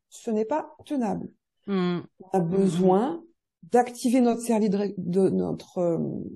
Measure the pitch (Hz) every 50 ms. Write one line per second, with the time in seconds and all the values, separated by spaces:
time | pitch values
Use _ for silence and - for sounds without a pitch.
0 | _ _ - - - 240 220 214 220 220 285 311 320 - - - - - 302 269
1 | 233 202 185 170 - - - _ _ _ _ _ _ - 196 190 180 180 180 170
2 | - - _ - 185 - - 190 175 165 185 196 196 185 156 175 180 185 185 196
3 | 233 285 339 - - - _ _ _ _ _ _ - 165 - 240 240 247 - -
4 | - 254 226 269 240 240 233 233 240 - 233 214 214 220 185 202 208 196 196 180
5 | 175 175 175 196 190 175 180 185 180 170 160 165 - - - 190 175 170 165 160
6 | 151 139 - - - - -